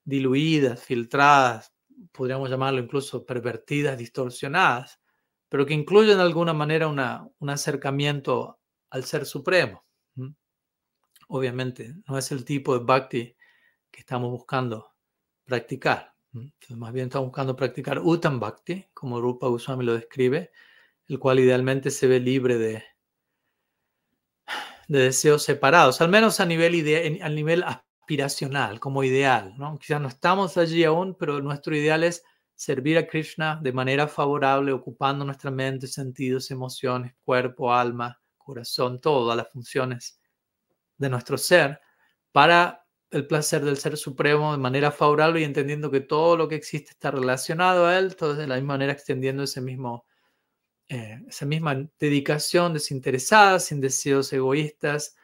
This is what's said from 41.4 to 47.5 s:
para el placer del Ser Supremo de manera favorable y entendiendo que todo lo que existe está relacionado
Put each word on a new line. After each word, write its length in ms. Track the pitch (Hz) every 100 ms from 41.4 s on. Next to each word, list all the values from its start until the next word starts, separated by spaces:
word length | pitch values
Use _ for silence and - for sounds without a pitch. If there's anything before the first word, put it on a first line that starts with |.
| - 180 143 151 _ _ _ _ _
para 520 | 143 151 175 175 - _ _ _
el 180 | 156 135
placer 360 | 156 151 160
del 120 | 143 139
Ser 200 | 156 151
Supremo 560 | - 131 147 151 151
de 60 | 147
manera 320 | 127 135 147
favorable 500 | 147 151 147 160 165
y 40 |
entendiendo 460 | 151 143 139 151 151
que 100 | 135
todo 360 | 135 151 165 170
lo 120 | 156
que 80 | 156
existe 340 | - 156 -
está 220 | _ 147
relacionado 760 | 139 127 131 -